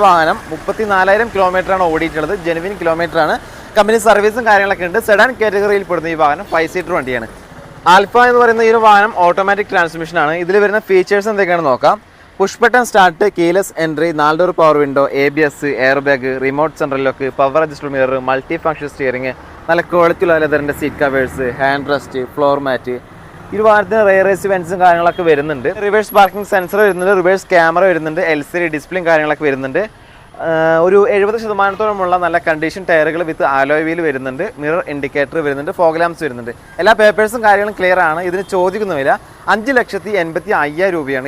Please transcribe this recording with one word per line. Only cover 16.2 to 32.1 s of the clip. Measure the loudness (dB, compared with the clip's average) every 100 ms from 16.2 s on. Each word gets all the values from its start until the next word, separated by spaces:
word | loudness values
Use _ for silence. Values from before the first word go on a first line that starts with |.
| -2 -4
റിമോട്ട് | -2 -2 -2 -2
സെൻട്രൽ | -4 -2 -2
ലോക്ക്, | -2 -4 0
പവർ | 0 0 -2
അഡ്ജസ്റ്റബിൾ | -4 -6 -2
മിറർ, | 0 0 -2
മൾട്ടി | -4 -4 -6 -4
ഫംഗ്ഷൻ | -6 -8
സ്റ്റിയറിംഗ്, | -6 -4 -4 -6 -10 -14 -10 -2
നല്ല | -2 0
ക്വാളിറ്റി | 2 2 2 2
ഉള്ള | 2
ലെതറിൻ്റെ | 2 0 -2 -4
സീറ്റ് | -6 -2
കവേഴ്സ്, | -2 0 -2 -4 -6 -2
ഹാൻഡ് | -2 -2 -2
റെസ്റ്റ്, | -4 -4 -8 -8 -2
ഫ്ലോർ | 0 0 -2
മാറ്റ്. | -6 -6 -10 -12 -20 -20 -20 -10
ഈ | 0
ഒരു | 2
വാഹനത്തിന് | 4 2 2 4
റെയർ | 4 2
എ | 0
സി | -2
വെന്റ്സും | -4 -4 2
കാര്യങ്ങളൊക്കെ | 4 4 2 0 2
വരുന്നുണ്ട്. | 2 0 -4 -4 -4 -2
റിവേഴ്സ് | 0 0 -2
പാർക്കിംഗ് | -2 -4 -4
സെൻസർ | -4 -2 0 0
വരുന്നുണ്ട്, | 0 0 2
റിവേഴ്സ് | 2 0 0
ക്യാമറ | 2 2 4 2
വരുന്നുണ്ട്, | 2 -2 -4 -2
എൽ | -2 -4
സി | -4
ഡി | -4 -6
ഡിസ്പ്ലേയും | -8 -4 0
കാര്യങ്ങളൊക്കെ | 2 2 -2 -2
വരുന്നുണ്ട്. | -2 -2 -4 -4 -8 -20 -20 -20 -10 -4
ആഹ്, | 0 2 2 4
ഒരു | 4 4 2
എഴുപത് | 0 -2
ശതമാനത്തോളമുള്ള | -4 -2 -2 0 -4 -2 -2